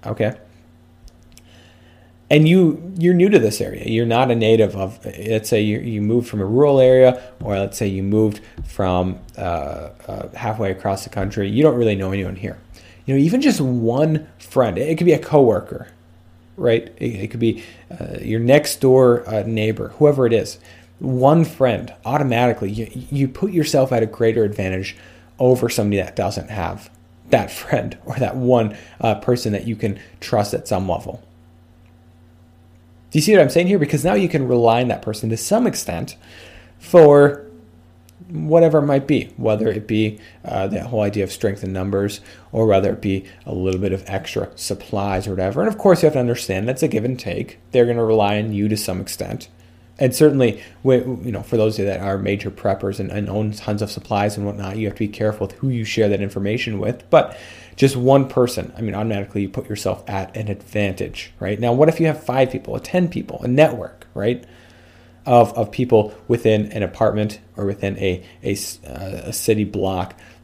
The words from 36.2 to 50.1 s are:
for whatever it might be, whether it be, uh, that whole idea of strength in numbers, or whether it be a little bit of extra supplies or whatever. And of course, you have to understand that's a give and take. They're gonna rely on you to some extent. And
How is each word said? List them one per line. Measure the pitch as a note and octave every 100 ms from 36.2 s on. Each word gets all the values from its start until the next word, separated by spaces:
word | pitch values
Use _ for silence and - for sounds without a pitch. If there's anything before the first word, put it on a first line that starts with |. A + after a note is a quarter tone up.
| - - - - - -
for | - F3 D3+ C#3+ C#3+ - - - - - _ _ _ - F3+
whatever | D#3+ D#3 E3 E3 D#3
it | C#3+
might | C#3 C#3
be, | C#3 - -
whether | A#2 G#2+ A2
it | G#2+ G#2
be, | A2 G#2+ G#2 - -
uh, | - F#2+ G2
that | G2+ A#2+
whole | A2+
idea | G2+ G#2
of | F#2+
strength | - G#2+ G2
in | F#2+
numbers, | F#2+ G2 G2 G2+ - - - -
or | A2+ A2
whether | G2 G2
it | -
be | G2+ G2 - - -
a |
little | F#2 F#2 F#2
bit | G2
of | F#2+ -
extra | F#2+ - - F2+ -
supplies | - F#2+ - G2+ G2+ F#2+ G2+
or |
whatever. | F#2+ F#2+ B2+
And | G#3+
of | G#3
course, | G3 E3
you | D#3
have |
to | C#3
understand | A#2+ A#2 - F#2+ A#2
that's | B2+
a | D3
give | A2+ B2
and | B2+
take. | - - - - -
They're | B2+ A#2+
gonna | A#2+
rely | A2 A2 G2+ G#2
on | A2
you | G2+ G#2
to | G#2+
some | - F#2
extent. | F#2 - F#2 - - _ - _ _ -
And | B2+